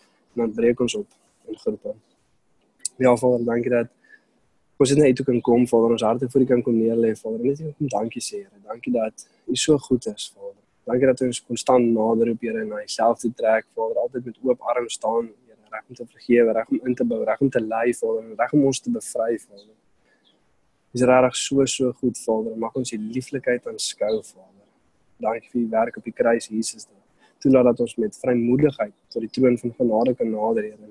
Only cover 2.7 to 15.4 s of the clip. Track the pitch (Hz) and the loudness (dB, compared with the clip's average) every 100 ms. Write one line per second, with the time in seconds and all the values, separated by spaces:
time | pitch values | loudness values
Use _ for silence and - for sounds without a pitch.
2.7 | _ - - 127 120 127 123 120 117 120 | _ -16 0 4 4 2 0 0 -2 0
3.7 | 120 120 _ _ - _ _ _ _ _ | 0 -2 _ _ -20 _ _ _ _ _
4.7 | - 131 143 143 127 131 120 123 120 120 | 2 4 6 6 4 2 0 4 4 4
5.7 | 113 113 113 117 123 127 139 127 123 120 | 4 4 2 0 0 0 2 4 2 2
6.7 | 113 113 117 113 107 110 113 127 147 160 | 2 2 2 0 -2 -6 -4 -2 -2 -8
7.7 | - 139 104 113 117 - 104 98 101 104 | -6 -4 -2 -6 -8 -10 -10 -14 _ -16
8.7 | 117 127 120 110 - - _ - 127 - | -12 -4 -2 -2 -6 -20 _ -6 -4 2
9.7 | 143 - 123 110 101 - 101 101 - _ | 2 2 -2 -2 -12 -14 _ -16 -16 _
10.7 | _ - 123 135 123 127 120 - 117 - | _ -4 2 2 2 -2 -4 -8 -6 2
11.7 | 127 117 113 113 113 117 110 117 110 107 | 2 4 2 2 2 0 -2 -6 -6 -8
12.7 | 107 104 - 113 113 113 - 113 110 - | -10 -10 0 0 0 -4 -2 0 0 -2
13.7 | - 113 107 120 127 123 - 127 123 123 | -6 -4 -2 -4 -6 -10 -6 -2 -2 -2
14.7 | 120 120 - 110 117 113 104 | -4 -4 -6 -2 -2 -4 -12